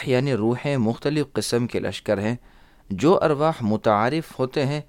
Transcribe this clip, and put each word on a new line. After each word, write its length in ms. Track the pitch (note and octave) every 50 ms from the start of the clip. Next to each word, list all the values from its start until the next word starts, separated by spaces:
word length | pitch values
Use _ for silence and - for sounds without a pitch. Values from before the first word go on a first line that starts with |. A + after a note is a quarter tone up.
| -
یعنی 280 | D3 B2 B2+ C#3 C#3+ B2+
روحیں 440 | G2+ G#2+ A#2 B2 B2 - D3 C#3+
مختلف 480 | C3 G#2+ A2 B2 - - C#3+ D3+ D3+ C#3 - -
قسم 340 | A2 G#2 - B2 A#2+ B2
کے 120 | A2 - F#2+
لشکر 400 | G2+ G#2 G2+ - - - G#2 G2
ہیں۔ 160 | G#2 A2 B2 - - - - - - - _ _ _ -
جو 340 | G2 F2 A#2+ E3 G3+ - -
ارواح 300 | D#3+ D3 C3+ D#3 D#3+ D#3 -
متعارف 760 | A#2+ G#2 G#2+ G#2+ - A2+ G#2 G2+ A2+ B2+ D3+ D#3+ D#3+ - - -
ہوتے 260 | C3 C3 - D#3 C3
ہیں، 160 | C3+ D3 D3+ C#3+